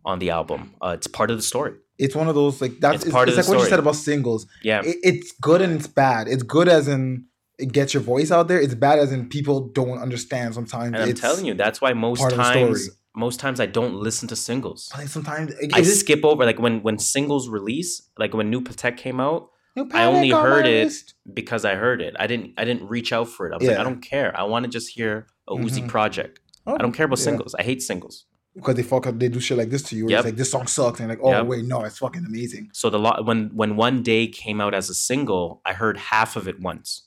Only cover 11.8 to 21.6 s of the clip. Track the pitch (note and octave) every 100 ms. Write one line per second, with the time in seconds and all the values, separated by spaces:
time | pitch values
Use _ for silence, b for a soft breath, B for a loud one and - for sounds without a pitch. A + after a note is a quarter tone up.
11.8 | C3+ A#2+ A2+ B2 C3 B2 B2 B2+ B2 G#2+
12.8 | G2 - _ G#2+ A#2 A#2+ C#3 B2+ G#2+ G#2
13.8 | A#2+ G2 G#2+ A2 A2+ A2+ - B2 A2+ E2
14.8 | - C3+ C#3+ D#3 D3 D3+ D#3 - D3 C#3+
15.8 | E3 G3+ - D3 D3+ D3 B2 A2 A#2 A2+
16.8 | G#2+ A2 - C#3 C#3+ C#3+ A#2+ G#2+ G2+ C3+
17.8 | F3 - _ - G#2+ G#2+ G#2+ A#2+ B2+ -
18.8 | B2+ B2 B2+ B2+ C3+ E3 - _ _ -
19.8 | C#4 - A#2 C3+ C#3 - C3 C#3+ B2+ A2+
20.8 | G#2+ G2 - _ - G2 G#2+ A#2